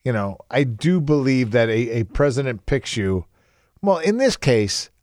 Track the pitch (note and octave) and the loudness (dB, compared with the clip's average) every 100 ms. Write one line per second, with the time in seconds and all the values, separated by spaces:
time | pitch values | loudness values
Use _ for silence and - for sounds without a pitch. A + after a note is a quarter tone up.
0 | C3 A2+ G2+ F#2+ - B2+ C#3+ G#2+ D#3+ F#3 | -4 -4 -4 -8 -4 -2 -2 0 0 0
1 | D3 D3+ C3+ C3 A#2 A#2+ A2+ A2 A#2+ A#2 | 2 2 2 0 2 2 2 2 0 -2
2 | A2+ - C#3+ B2+ C3+ A2+ - C3+ - A#2 | -4 0 0 0 -4 -6 -4 -4 -2 -4
3 | G2 F#2 - _ _ _ _ _ G3 F3 | -2 -2 -4 _ _ _ _ _ 0 0
4 | E3 A3+ C4 - - A#2+ G#2 - - _ | 0 2 0 2 2 2 0 -4 -10 _